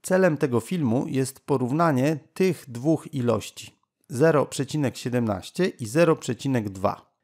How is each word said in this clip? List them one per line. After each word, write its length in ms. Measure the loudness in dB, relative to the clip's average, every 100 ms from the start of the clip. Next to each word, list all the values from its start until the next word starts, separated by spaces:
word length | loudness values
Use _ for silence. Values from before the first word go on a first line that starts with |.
| 2
Celem 300 | 4 4 2
tego 240 | 2 0
filmu 460 | 0 -2 0 0 0
jest 320 | -2 -4 -6
porównanie 800 | -2 -2 0 2 2 2 0 -2 _
tych 300 | -2 0 0 -8
dwóch 460 | -4 0 0 -2
ilości, 600 | -2 0 0 -4 -16 -20 _ _ _ _
zero 380 | 2 4 4 0
przecinek 500 | -4 -4 -2 -2 -4
siedemnaście 720 | -4 -2 0 -2 -6 -4 -4
i 180 | -4 -2
zero 300 | 2 4 2
przecinek 520 | -2 -4 -2 -2 -2
dwa. 440 | -2 -2 -2 _ _